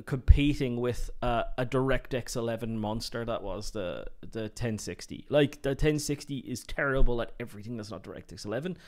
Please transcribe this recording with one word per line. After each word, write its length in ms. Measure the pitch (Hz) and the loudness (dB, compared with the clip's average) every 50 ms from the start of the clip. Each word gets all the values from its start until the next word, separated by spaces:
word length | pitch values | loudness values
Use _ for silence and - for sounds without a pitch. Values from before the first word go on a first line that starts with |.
| - | -8
competing 760 | - 143 127 - - - 143 143 147 143 - 143 123 120 120 | -4 -4 2 8 8 8 8 8 4 4 2 0 0 0 0
with, 280 | 123 123 117 - - - - - - | 0 0 0 0 -2 -4 -4 -2 0
uh, 220 | 123 117 113 - - - | 0 2 0 0 -2 -2
a 80 | - 131 | -2 -2
DirectX 720 | 123 - 131 131 135 127 123 - - 139 120 - - - | 0 2 2 4 4 2 2 0 0 -4 -4 -2 -2 -4
eleven 420 | 120 117 117 117 104 117 113 113 | -2 -2 -2 -2 -2 -2 -2 -2
monster 480 | 110 107 104 107 120 - - 120 117 117 | 0 0 0 -2 -2 -4 -4 -6 -4 -4
that 200 | 117 113 - 95 | -2 -2 -4 -4
was 260 | 98 90 104 104 - | -4 -6 -4 -6 -6
the, 360 | - 107 92 87 71 57 - - - - - 85 - | -4 -4 -4 -4 -4 -4 -6 -10 -10 -10 -12 -8 -6
the 160 | 113 110 104 | -6 -6 -6
ten 280 | - - - 117 110 | -6 -4 -2 -2 -2
sixty. 480 | 101 - - 87 - - - - - - - | -2 -4 -6 -8 -8 -10 -12 -12 -12 -6 0
Like, 340 | 131 147 147 127 - - - | 4 4 4 4 2 -2 -2
the 140 | 139 139 | -2 0
ten 240 | - 151 156 151 147 | 2 4 2 2 2
sixty 380 | - - 147 139 - - 143 131 | 0 -2 -4 -4 -6 -8 -8 -8
is 260 | - - 127 - - | -6 -6 -8 -8 -8
terrible 580 | - - - 151 139 131 135 135 123 120 117 110 | -8 -4 -2 0 2 6 8 8 8 8 4 -2
at 80 | - - - | -4 -6 -10
everything 380 | 117 104 - 104 101 117 123 | -10 -10 -10 -12 -10 -10 -8
that's 160 | 113 104 101 104 | -8 -8 -10 -10
not 100 | 90 - | -12 -12
DirectX 420 | - - - - - 85 95 - | -12 -12 -12 -12 -14 -14 -12 -8
eleven. 320 | 104 107 127 151 185 170 - - | -4 -4 -4 -4 -4 -8 -8 -12